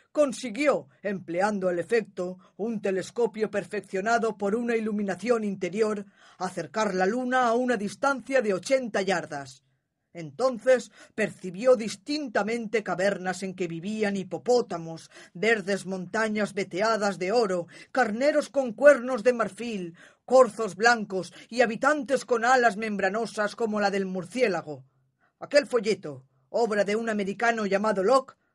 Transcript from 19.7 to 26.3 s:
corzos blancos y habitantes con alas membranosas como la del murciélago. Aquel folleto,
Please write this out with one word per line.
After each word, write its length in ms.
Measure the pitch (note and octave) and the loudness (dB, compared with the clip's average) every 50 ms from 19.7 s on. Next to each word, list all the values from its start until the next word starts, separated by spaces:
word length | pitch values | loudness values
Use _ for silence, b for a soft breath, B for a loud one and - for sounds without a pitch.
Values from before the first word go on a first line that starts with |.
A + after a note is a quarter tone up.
| A3+ G3+ F3+ E3+ E3 B B B B B _ | -6 -6 -6 -8 -12 B B B B B _
corzos 500 | - A#3+ C4 B3+ A#3 G#3 - A3+ G#3 E3+ | 4 6 6 6 6 4 -2 -4 -4 -2
blancos 560 | F3+ G#3+ A#3 A#3+ A3+ G#3 - F#3+ F#3+ E3+ F3 B B B B | 2 4 4 4 4 0 -4 -4 -6 -6 -6 B B B B
y 140 | A3+ A#3+ | 0 2
habitantes 640 | A#3+ G#3+ A3+ - - C4+ D4+ D4+ C4 G3+ C#4 B3+ - | 2 2 2 2 2 2 2 2 0 0 -2 -2 0
con 180 | - B3 A#3 A3 | 0 -2 0 4
alas 320 | A#3+ C4 C4 A#3+ A#3 G#3 | 4 4 6 6 4 2
membranosas 800 | G3 A3 A3 G#3 G3 F#3+ F#3+ F#3+ A3 A#3 G3+ - G#3+ G#3 G3+ - | 0 -2 -4 -2 -2 -2 0 0 -2 -4 -4 -4 -4 -4 -4 -2
como 240 | - A#3 A3+ G#3 G#3 | -4 -4 -2 -2 0
la 100 | G#3 G3 | 0 0
del 160 | F#3+ G3+ G3 | 0 0 -2
murciélago. 800 | F#3 F#3 F#3+ E3+ F3 - B3 B3+ A3 F#3 E3 D3+ D#3 D3+ C3 C3 _ _ _ _ _ _ _ _ _ _ _ | -2 -4 -6 -8 -6 0 0 2 2 2 -2 -4 -8 -12 -12 -14 _ _ _ _ _ _ _ _ _ _ _
Aquel 260 | - - - C#4+ C#4+ | -10 2 2 2 4
folleto, 600 | G3+ - A#3+ G#3 G#3+ G3+ - - D#3 C#3+ B2+ - _ | 4 0 0 0 0 -2 -2 -4 -10 -14 -14 -18 _